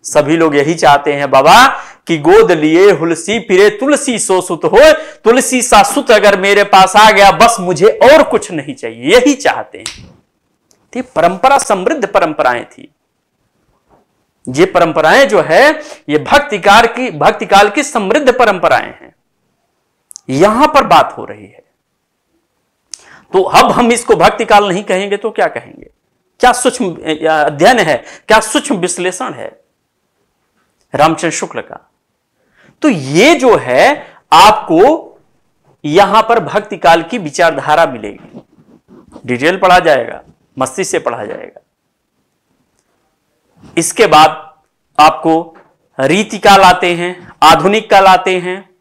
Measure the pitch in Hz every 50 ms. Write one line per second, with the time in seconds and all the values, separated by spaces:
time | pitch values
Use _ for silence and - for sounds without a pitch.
0 | _ - - 156 147 139 160 165 165 160 147 143 139 151 170 165 190 156 143 143
1 | 143 156 143 143 143 139 131 135 139 151 180 226 254 269 - - - - - _
2 | _ - 165 156 143 160 185 220 - 180 180 160 151 156 160 170 196 202 190 151
3 | 165 165 165 160 - - 214 233 - - 196 180 202 208 208 - 262 277 294 277
4 | - - 240 208 - - 185 185 - - 185 156 - 160 - 214 285 311 302 -
5 | - - - _ _ 214 233 254 254 254 254 254 220 - 254 208 196 196 - 285
6 | 262 - 233 214 196 208 202 190 185 196 202 208 202 196 - 190 190 185 - 208
7 | 214 220 208 196 202 196 180 156 220 233 226 - 185 180 180 143 175 220 - -
8 | 202 247 294 320 - - - 214 - - 185 156 139 143 131 - - 117 113 113
9 | 120 143 196 254 247 294 285 - - 151 110 113 107 - _ - 110 - - -
10 | - - _ _ _ _ _ _ _ _ _ _ _ _ _ _ _ _ - 151
11 | 151 _ _ 165 156 170 185 185 - 262 269 262 - - 220 185 180 - 320 302
12 | 233 - - 196 180 160 151 - 151 123 123 120 - _ _ - - _ _ _
13 | _ _ _ _ _ _ _ _ _ _ _ _ _ _ _ _ _ _ _ _
14 | _ _ _ _ _ _ _ _ _ - 127 139 175 190 - 185 170 165 151 160
15 | 151 156 185 247 277 - 214 185 151 139 160 185 254 294 311 302 - - - -
16 | _ - 147 151 139 - - 285 285 - 208 196 170 202 196 220 233 233 233 233
17 | 254 247 170 147 151 - - - 233 185 202 196 208 208 208 302 285 - - 240
18 | 202 190 - 302 302 254 233 247 247 214 196 180 165 165 135 113 - - - _
19 | - - _ _ _ _ _ _ _ _ _ _ _ _ _ _ _ _ _ _
20 | _ _ - - _ - 131 139 170 208 214 233 294 302 311 285 - 208 175 156
21 | 135 - - - 107 101 104 107 104 98 _ _ _ _ _ _ _ _ _ _
22 | _ _ _ _ _ _ _ _ _ _ _ _ _ _ _ _ _ _ - -
23 | _ _ - - _ _ - 190 185 - - 185 247 220 - - 240 233 240 220
24 | - - 226 165 165 208 214 - 233 - 220 202 208 202 175 190 208 208 196 185
25 | 196 202 202 196 - 220 208 - 190 160 - 120 - - - - - _ _ _
26 | _ _ _ _ _ _ _ _ - 247 247 247 - 262 - - 233 185 160 -
27 | - 160 156 151 - 156 156 156 151 151 151 139 165 214 254 233 185 156 143 117
28 | - - - - _ - 214 220 220 - - 302 - - 285 185 170 180 - -
29 | 175 185 180 - 262 233 151 123 107 - _ _ _ _ _ _ _ _ _ _
30 | _ _ _ _ _ _ _ _ _ _ _ _ _ _ _ _ _ _ - 131
31 | 147 160 160 151 - 165 156 - - 175 - 120 - - - - _ _ _ _
32 | _ _ _ _ _ _ _ _ _ _ _ _ _ _ _ _ - 311 233 160
33 | 131 131 143 165 208 294 339 277 254 254 208 160 120 127 123 135 175 254 294 294
34 | - - _ _ _ _ 151 160 185 214 214 214 - - 170 160 202 277 320 330
35 | - - _ _ _ _ _ _ _ _ _ _ _ _ _ _ _ 151 147 180
36 | 202 190 208 220 214 220 233 226 185 139 - 208 208 - 208 170 - 170 165 170
37 | 156 - - 247 185 151 139 - 175 165 156 139 135 147 151 160 165 151 131 113
38 | 104 101 101 - - - _ - _ _ _ _ _ _ _ _ _ _ _ -
39 | _ _ _ - _ 120 123 117 135 160 185 190 - 190 180 180 170 160 147 131
40 | 117 117 - - - _ _ _ _ _ _ - 127 131 - - 190 - - 165
41 | - - 117 - 107 101 - - - - _ - _ _ _ _ _ _ _ _
42 | _ _ _ _ _ _ _ _ _ _ _ _ _ _ _ _ _ _ _ _
43 | _ _ _ _ _ _ _ _ _ _ _ _ _ - _ - 165 - - -
44 | 214 202 156 151 156 156 - - - - _ _ _ _ _ _ _ _ _ -
45 | 151 156 160 - - 160 160 160 165 165 _ - _ _ _ _ _ _ _ -
46 | 135 139 156 196 214 214 - 196 175 196 196 190 190 180 180 180 - 180 175 170
47 | 175 180 180 180 - - - _ - 156 165 151 151 190 208 220 208 - 220 196
48 | 196 190 185 180 - 190 185 185 175 180 185 196 196 _ _ _